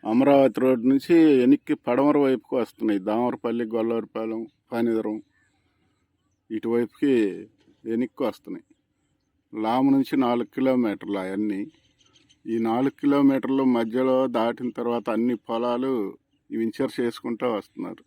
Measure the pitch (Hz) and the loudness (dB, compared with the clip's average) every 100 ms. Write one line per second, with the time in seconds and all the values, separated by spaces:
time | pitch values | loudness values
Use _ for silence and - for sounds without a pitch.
0 | 104 117 135 139 135 113 127 127 120 135 | 0 2 4 6 4 2 0 2 2 0
1 | - 170 160 135 123 147 - 147 - 123 | 4 4 6 6 6 4 2 -6 -2 0
2 | 143 147 139 127 _ 131 113 - 113 101 | 2 2 2 0 _ -4 -4 -4 -2 -2
3 | 95 110 123 107 120 117 117 113 113 117 | -2 -2 -2 -4 -6 -4 -4 -2 -2 -4
4 | 107 113 113 113 117 _ _ 120 117 110 | -6 -8 -8 -8 -10 _ _ -4 0 -2
5 | 107 107 - _ _ _ _ _ _ _ | -4 -8 -12 _ _ _ _ _ _ _
6 | _ _ _ _ _ 110 113 117 117 _ | _ _ _ _ _ -6 -2 0 0 _
7 | 143 123 104 90 90 _ _ _ 113 113 | 2 4 2 -2 -16 _ _ _ -6 -4
8 | 123 - 131 - - 143 _ _ _ _ | -4 -4 -4 -4 -14 -16 _ _ _ _
9 | _ _ _ _ _ 113 107 123 135 139 | _ _ _ _ _ -6 -2 2 2 2
10 | 131 135 123 120 117 - 131 127 113 98 | 0 0 0 0 -2 -2 0 2 0 -2
11 | - 101 92 98 107 98 135 _ _ _ | -6 -6 -4 -4 -4 -4 -8 _ _ _
12 | _ _ _ _ - 113 113 117 135 - | _ _ _ _ -8 -4 -2 0 -2 -2
13 | 143 143 139 135 127 135 135 120 113 120 | 0 4 4 2 0 0 2 2 0 0
14 | 131 131 131 120 113 117 123 113 120 120 | 2 2 2 0 0 -2 -8 -4 -4 -2
15 | 110 110 120 117 - 113 120 120 135 127 | -2 -2 0 -2 -4 -4 -2 -2 -2 -2
16 | 95 - _ _ _ 113 113 - 131 - | -4 -8 _ _ _ -6 -4 -4 -6 -2
17 | 120 - 123 113 127 107 - - 90 95 | -4 -4 -10 -4 -4 -4 -8 -14 -12 -14